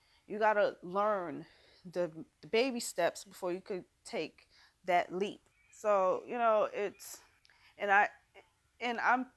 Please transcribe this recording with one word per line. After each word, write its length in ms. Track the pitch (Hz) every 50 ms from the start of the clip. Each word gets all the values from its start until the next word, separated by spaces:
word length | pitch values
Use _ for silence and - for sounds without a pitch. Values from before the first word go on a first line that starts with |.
| _ _ _ _ _
you 120 | - 196 214
gotta 380 | 220 214 214 208 196 156 - - -
learn 600 | 180 175 202 208 214 214 196 175 165 139 143 160 - - _ _ _ _ _ - 185
the, 200 | - 180 175 165 160 160 143 - _ _ -
the 40 |
baby 320 | 151 - 226 254 269 233 240
steps 460 | - - - - 170 160 - - -
before 280 | 196 180 - 196 180 175
you 80 | 190
could 240 | - - 202 180 160 _ _ _ -
take 420 | - - 196 156 - - _ - _ _ _ - _ _ _ -
that 300 | 185 175 175 - - 170
leap. 260 | 185 202 196 - - _ _ _ _ _ _ -
So, 500 | - - 214 208 196 185 185 165 - -
you 100 | 123 233
know, 320 | 240 233 226 220 214 175 - -
it's, 460 | 196 208 190 - - - - - - - _ _ _ _ _ _ _ _ - _ -
and 120 | 202 202
I, 200 | 196 - - - - - _ _ _ 196 - _ _ _ _ _ _ - 233
and 180 | 247 233 214
I'm 280 | - 190 240 254 254 254 _